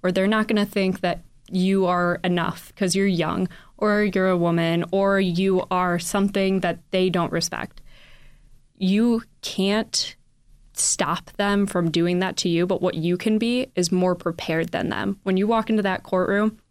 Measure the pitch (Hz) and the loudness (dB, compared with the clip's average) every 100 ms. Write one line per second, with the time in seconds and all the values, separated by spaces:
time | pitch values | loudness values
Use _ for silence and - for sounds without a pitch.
0 | 180 185 190 214 214 214 202 - 190 185 | 0 0 2 2 2 0 0 0 -2 0
1 | 180 165 - - - 185 185 196 185 180 | -2 -4 -10 -20 -8 -2 2 2 2 2
2 | 175 175 - 175 165 - - - 190 180 | 0 0 0 0 -2 -6 -14 -4 -2 2
3 | 196 180 160 - 185 - - - 208 208 | 2 2 0 0 -4 -6 -20 -4 0 2
4 | 208 190 185 180 170 165 165 165 170 196 | 2 2 2 2 2 2 2 0 0 0
5 | 196 196 190 170 190 185 - 185 180 175 | 2 2 2 2 2 2 0 -2 0 -2
6 | 170 208 196 202 190 190 175 170 - 190 | -2 0 0 0 0 0 -2 -4 -4 0
7 | 185 180 170 170 165 - - - - - | 0 0 -2 -2 -4 -6 -10 -14 -20 -20
8 | - - - - - - _ _ 190 202 | -20 -20 -20 -20 -20 -20 _ _ 0 2
9 | 233 233 - _ - - 190 208 220 - | 2 2 -4 _ -10 -2 0 0 -2 -4
10 | - - _ _ _ - - - - - | -6 -10 _ _ _ -20 -20 -6 -4 -2
11 | 151 170 - - 202 202 202 185 165 160 | -2 -4 -6 -4 0 2 0 0 0 2
12 | 170 175 190 180 - 170 180 190 170 - | 2 2 -2 -2 0 0 0 0 0 -2
13 | 160 180 220 214 233 247 254 - 175 180 | -2 0 0 0 0 -2 -4 -2 0 2
14 | 180 175 - 165 - 160 170 - 175 - | 2 0 -4 -6 -4 -2 -2 -4 -4 -4
15 | 196 196 - 190 208 226 220 220 202 185 | -4 -4 -2 0 2 0 2 0 0 -2
16 | - 185 185 202 214 220 _ | -2 -2 0 2 0 -2 _